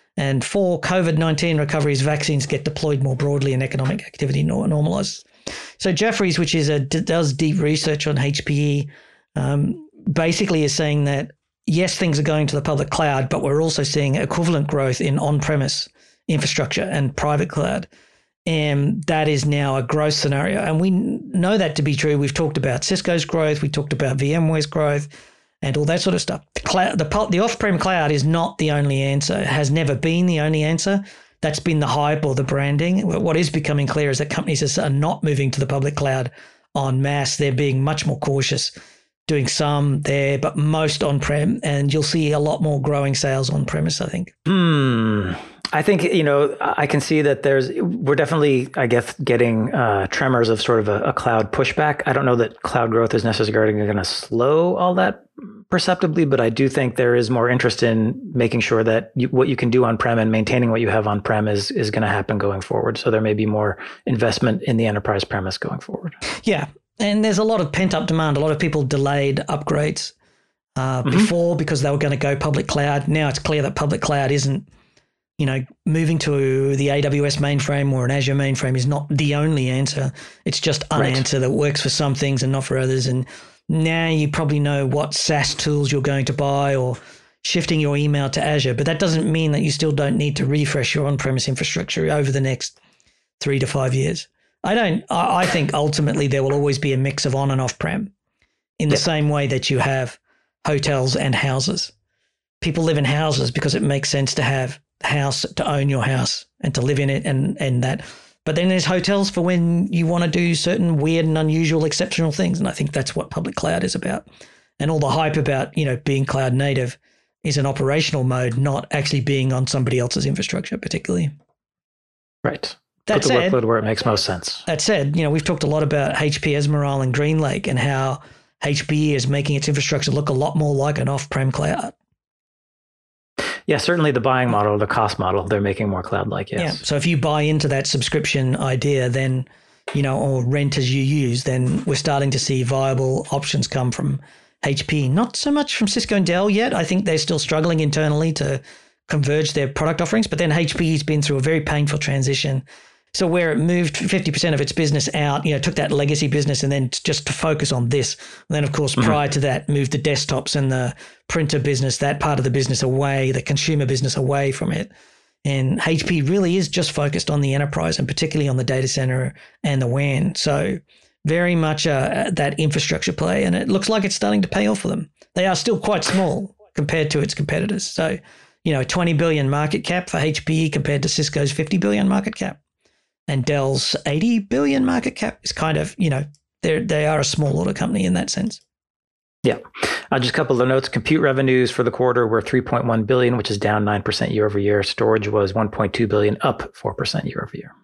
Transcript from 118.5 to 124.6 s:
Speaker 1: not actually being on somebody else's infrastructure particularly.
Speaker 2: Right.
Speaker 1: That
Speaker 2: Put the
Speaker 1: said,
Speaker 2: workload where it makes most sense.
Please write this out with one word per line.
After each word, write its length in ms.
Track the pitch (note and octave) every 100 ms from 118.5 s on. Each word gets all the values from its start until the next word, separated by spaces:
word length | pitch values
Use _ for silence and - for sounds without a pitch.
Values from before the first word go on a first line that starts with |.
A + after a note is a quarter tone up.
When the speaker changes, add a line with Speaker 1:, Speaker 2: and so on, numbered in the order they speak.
| A#2
Speaker 1:
not 300 | C#3+ C#3 -
actually 300 | D3 C#3+ C#3+
being 320 | B2 C#3 C3
on 160 | B2+ C3
somebody 320 | C#3 B2 B2
else's 260 | A#2+ - C3+
infrastructure 500 | C3+ - - - -
particularly. 540 | - - - - D3 D3 _ _ _ _ _ _ _ _ _ _
Speaker 2:
Right. 320 | - - - - _ _ -
Speaker 1:
That 80 |
Speaker 2:
Put 80 | G#3
the 60 | -
Speaker 1:
said, 240 | B3+ F#3
Speaker 2:
workload 120 | C3
where 140 | A2+ A2+
it 60 |
makes 200 | G#2+ A2
most 200 | A#2 G#2
sense. 400 | - F2+ - -